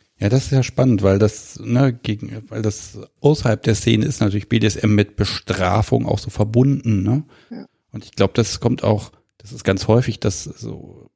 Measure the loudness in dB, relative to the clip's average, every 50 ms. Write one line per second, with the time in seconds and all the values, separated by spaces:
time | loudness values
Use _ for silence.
0 | _ _ _ -2 0 2 2 2 2 2 0 0 0 0 0 2 2 2 2 4
1 | 4 4 4 4 4 2 2 -4 -12 -18 -18 -12 -4 0 2 2 2 2 0 -2
2 | -4 -6 -6 -6 -8 -10 -12 -14 -14 -12 -8 -4 -2 -2 -4 -4 -10 -16 -18 -18
3 | -20 -20 _ _ 2 2 2 4 2 0 0 0 0 0 0 2 2 2 2 2
4 | 2 0 -2 -2 -2 -2 0 -2 -2 -2 0 0 2 0 0 0 0 2 4 2
5 | 2 0 -2 -4 -4 -4 -4 -6 -6 -6 -2 -2 0 0 2 0 2 2 0 0
6 | 0 -2 -4 -4 -6 -6 -4 -4 -2 0 2 2 2 2 2 0 -2 -2 0 0
7 | 0 0 0 -2 -4 -8 _ _ _ _ -18 -18 -18 -20 _ _ _ _ -16 -16
8 | -16 -10 -4 -2 -2 0 2 0 -2 -2 -4 -4 -2 -2 -2 0 0 0 0 0
9 | -2 -8 _ _ _ _ _ _ -20 -20 -18 -4 -2 -2 -2 0 2 2 2 2
10 | 2 0 -4 -4 -4 -4 -4 -6 -8 -14 -16 -14 -14 -14 -14 -14 -16 -20 -20 -20
11 | -20 _ _